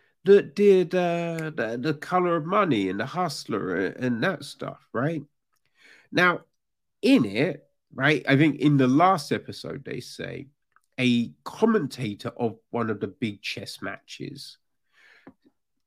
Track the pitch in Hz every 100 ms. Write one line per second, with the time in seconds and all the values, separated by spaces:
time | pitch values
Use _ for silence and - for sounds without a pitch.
0 | _ _ 185 202 - 196 202 190 175 180
1 | 175 170 170 160 156 156 110 123 151 147
2 | - 180 175 170 156 208 185 110 95 98
3 | 147 175 175 - - 110 92 90 92 -
4 | 127 113 190 175 - - 95 - _ 110
5 | 147 160 - _ _ _ _ _ _ -
6 | - - 180 170 _ _ _ _ _ _
7 | 240 269 104 107 175 - _ _ _ -
8 | 139 151 - 135 160 139 151 139 127 139
9 | 185 185 - 107 - - - - - -
10 | - - 92 87 - _ _ _ _ -
11 | 127 120 117 - - - 226 220 139 -
12 | 113 101 117 - 117 113 _ 117 113 107
13 | 101 - 117 104 - - 98 - 98 98
14 | - - - - - - _ _ _ _
15 | _ _ - _ _ _ _ _